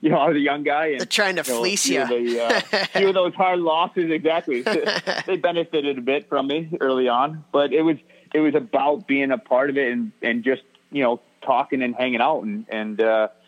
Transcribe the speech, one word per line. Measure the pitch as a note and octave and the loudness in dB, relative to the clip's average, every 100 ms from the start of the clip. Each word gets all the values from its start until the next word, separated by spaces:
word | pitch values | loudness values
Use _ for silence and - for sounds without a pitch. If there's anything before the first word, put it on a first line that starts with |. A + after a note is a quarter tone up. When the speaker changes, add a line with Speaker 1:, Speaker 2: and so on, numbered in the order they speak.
Speaker 1:
you | D#3 | 0
know, | D#3+ | 2
I | D3+ | 2
was | D3 | 2
a | |
young | C#3+ D3 | 0 0
guy. | D3 C#3+ D#3+ | -2 0 0
And, | C3 | -2
Speaker 2:
They're | - | -2
trying | - G3 F3+ | 0 0 0
to | C3+ | -2
Speaker 1:
you | |
know, | A#2 | 0
Speaker 2:
fleece | A#2 G3+ F#3+ | 0 0 0
Speaker 1:
few | C#3 | 0
of | B2 | 0
Speaker 2:
you. | B2 A#2+ | 0 0
Speaker 1:
the, | A#2 | 0
uh, | A#2 A#3 | 0 0
Speaker 2:
<laughs> | - G3 - | 0 -2 0
Speaker 1:
few | F#3+ G3 | 0 2
of | |
those | F#3+ F3+ | 2 0
hard | F3+ F#3 F3+ | 2 0 2
losses, | E3 D#3+ F3 F#3+ E3 | 2 0 0 -2 -2
exactly. | D#3 D#3 E3 E3+ B2 A3 | 0 0 0 -2 -2 0
Speaker 2:
<laughs> | E3+ G#3 F3 - - - | 0 0 -2 -2 -4 -4
Speaker 1:
They | F3+ | -2
benefited | F3 E3+ E3 D#3+ C#3+ C3 | 0 -2 -2 -2 -2 -4
a | |
bit | B2 C#3+ D3 | -2 -2 -2
from | C#3+ C#3 | -2 -2
me | D3+ D#3+ E3 | -4 -4 -2
early | C3+ C3 B2 | 0 2 2
on, | A#2+ C#3+ D#3+ - | 2 0 -4 -2
but | C#3+ C#3+ | 0 2
it | D3 | 2
was, | D#3+ D3+ _ - - | 2 0 _ -20 -4
it | D#3 | 0
was | D#3 D3 | 2 2
about | A#2+ C3+ C#3 C#3+ - | 0 0 2 0 0
being | C#3 C3+ | 0 0
a | B2+ | -2
part | - B2+ C#3+ | 0 2 2
of | C#3 | 0
it | B2+ | 0
and, | A#2+ A2 - | -2 -4 -4
and | A#2+ A#2+ | -4 -2
just, | A#2+ B2+ - _ _ | 0 -2 -4 _ _
you | C#3+ | -2
know, | B2 A#2+ _ - | 0 0 _ -10
talking | - B2+ C#3 C3+ | -2 0 0 -2
and | B2 | -2
hanging | A#2+ B2+ A#2 | -2 -2 0
out | C3+ D#3 | 0 0
and, | G#2+ G#2 A2+ | -4 -8 -8
and, | A2 G#2+ G#2 | -8 -6 0
uh, | A2 A2 G#2+ - | 2 2 0 -4